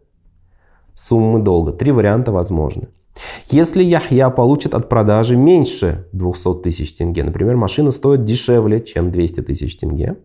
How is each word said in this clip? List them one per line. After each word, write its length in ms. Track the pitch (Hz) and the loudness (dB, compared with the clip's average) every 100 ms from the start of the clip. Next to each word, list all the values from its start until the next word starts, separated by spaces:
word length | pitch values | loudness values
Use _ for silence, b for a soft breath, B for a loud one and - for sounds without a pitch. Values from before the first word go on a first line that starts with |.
| _ _ _ _ _ _ _ _ _ | _ _ _ _ _ _ _ _ _
суммы 460 | - - 113 110 113 | -20 -2 0 2 2
долга. 340 | 101 85 82 | 2 2 0
Три 180 | 85 147 | -2 0
варианта 400 | 127 101 113 120 | 2 2 2 0
возможны. 580 | 92 85 82 71 - - _ _ B B B - | -2 -2 -2 -2 -6 -12 _ _ B B B 0
Если 340 | 143 165 190 | 2 2 2
Яхья 460 | 180 165 - 127 131 | 2 2 2 2 2
получит 440 | 127 123 143 - | 2 2 2 0
от 160 | - - | -4 0
продажи 460 | 117 104 107 113 123 | 2 2 2 2 4
меньше 720 | 147 180 127 - 90 85 - | 4 4 2 -2 -4 -4 -8
двухсот 520 | 92 90 87 90 87 | -6 -4 -4 -4 -4
тысяч 300 | 90 82 73 | -4 -6 -8
тенге, 300 | - 85 85 | -6 -4 -4
например, 320 | 71 78 101 123 | -4 -2 0 0
машина 360 | 101 - 147 | 0 0 0
стоит 340 | - 135 139 110 | 0 2 2 2
дешевле, 560 | 120 - 120 107 110 | -2 2 2 2 0
чем 280 | 113 87 87 | -2 -4 -2
двести 320 | 87 82 - | 0 -2 -4
тысяч 360 | 64 71 69 - | -6 -6 -8 -8
тенге, 400 | 76 73 - 196 | -6 -4 -6 -8